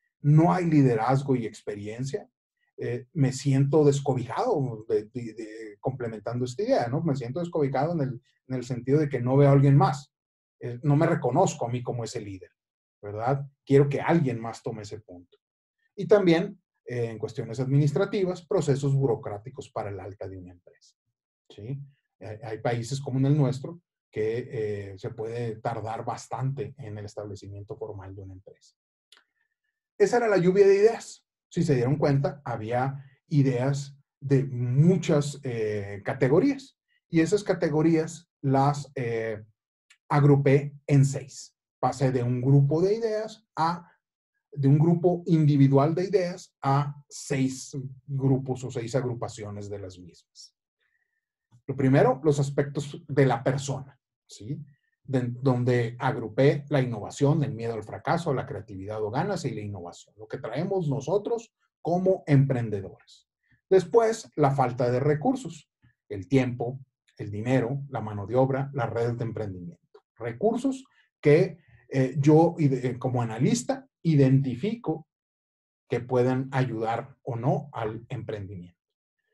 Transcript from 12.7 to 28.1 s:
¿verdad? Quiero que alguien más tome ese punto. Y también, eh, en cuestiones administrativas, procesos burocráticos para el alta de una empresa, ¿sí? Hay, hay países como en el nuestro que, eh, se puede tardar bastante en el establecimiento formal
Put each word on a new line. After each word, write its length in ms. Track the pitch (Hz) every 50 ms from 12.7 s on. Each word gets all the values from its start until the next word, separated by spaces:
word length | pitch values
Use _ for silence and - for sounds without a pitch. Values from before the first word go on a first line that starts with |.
| _ _ _ _ _ _
¿verdad? 440 | - 104 101 107 113 127 143 139 - - _ _ _
Quiero 240 | - 139 139 143 139
que 100 | 135 113
alguien 400 | 95 135 170 165 139 127 117 113
más 240 | 113 113 117 - -
tome 200 | 127 113 107 104
ese 180 | 104 107 107
punto. 360 | - - 90 87 87 _ _ _ _ _ _ _ _ _ _ _ _ _ _
Y 100 | 202 190
también, 540 | - 220 202 190 175 160 165 202 202 - - _ _ _ _ _
eh, 240 | 120 123 120 117 113
en 80 | 113
cuestiones 420 | 104 107 107 - 127 113 113 110 127
administrativas, 840 | 131 135 139 143 151 143 - 196 196 196 226 208 185 175 175 - -
procesos 500 | - 208 185 - 147 131 135 139 139 135
burocráticos 760 | 135 135 120 110 101 - 104 104 104 - 135 - - - -
para 200 | - 117 107 101
el 100 | 101 95
alta 300 | 98 101 92 - 98 95
de 80 | 95
una 140 | 92 90 90
empresa, 440 | 90 90 _ _ - _ _ _ _ _ _ _ _ _ _ _ _ _ _ -
¿sí? 280 | - 104 101 120 139 139 143 - _ _ _ _ _ _
Hay, 160 | 92 107 107 107
hay 160 | 117 110 110 107
países 420 | - 123 120 120 113 - 135 135
como 180 | - 139 127 131
en 60 | 135
el 120 | 139 147
nuestro 440 | 151 135 123 113 - - 165 170 - _ _ _ _ _ _
que, 800 | - 110 107 110 113 123 127 135 127 113 107 104 104 101 98 98
eh, 60 | 98
se 120 | 92 - 113
puede 440 | - 110 110 113 117 120 120 113 107
tardar 480 | - - 120 113 110 107 110 113 113 117
bastante 720 | 117 113 117 - - 113 113 131 135 135 131 104 104 -
en 200 | - 123 107 104
el 80 | 107 104
establecimiento 720 | 104 - 107 104 104 98 101 104 101 101 101 101 - 107
formal 360 | - 110 107 101 95 92 98